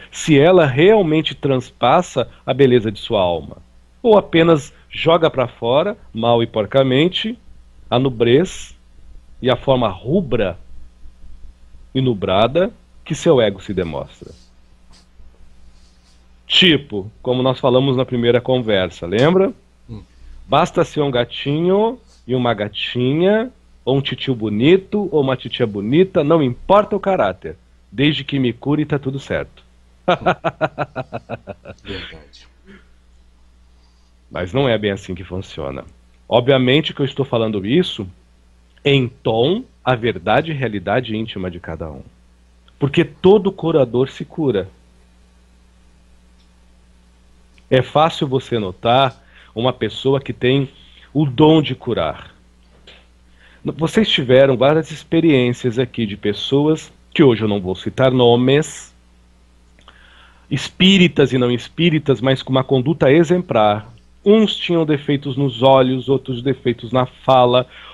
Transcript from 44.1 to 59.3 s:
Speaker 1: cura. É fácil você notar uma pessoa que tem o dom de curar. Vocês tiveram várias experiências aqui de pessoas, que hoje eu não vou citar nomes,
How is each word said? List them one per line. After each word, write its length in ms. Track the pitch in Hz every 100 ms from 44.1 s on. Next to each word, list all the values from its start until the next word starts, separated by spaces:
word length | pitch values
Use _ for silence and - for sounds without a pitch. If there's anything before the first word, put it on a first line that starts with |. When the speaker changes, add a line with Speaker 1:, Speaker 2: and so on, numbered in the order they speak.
| -
Speaker 1:
cura. 440 | 147 - 147 101 92 - _ _ _ _ _ _ _ _ _ _ _ _ _ _ _ _ _ _ _ _ _ _ _ _ _ _ _ _ -
É 140 | 131
fácil 460 | 127 147 160 - 147
você 320 | 127 - 120
notar 600 | 98 87 113 123 135 - _ - -
uma 200 | - 123
pessoa 480 | 131 110 - 131 139
que 120 | 135
tem 360 | 123 123 139 131 - - - -
o 140 | 139 151
dom 340 | 117 151 160
de 140 | 143
curar. 580 | 127 - 101 80 71 - _ _ _ _ _ - - _ _ _ _ - -
Vocês 440 | 143 143 160 - 214
tiveram 480 | - 127 127 139 123
várias 340 | 135 156 156
experiências 880 | 151 - 165 165 139 123 120 127 113
aqui 280 | 123 - 110
de 100 | 101
pessoas, 760 | 104 101 - 135 151 156 - _ _
que 100 | -
hoje 200 | 143 110
eu 60 | 107
não 120 | 104
vou 140 | 90
citar 360 | 92 - - 131
nomes, 840 | 127 120 120 127 139 156 - - _ _ _ _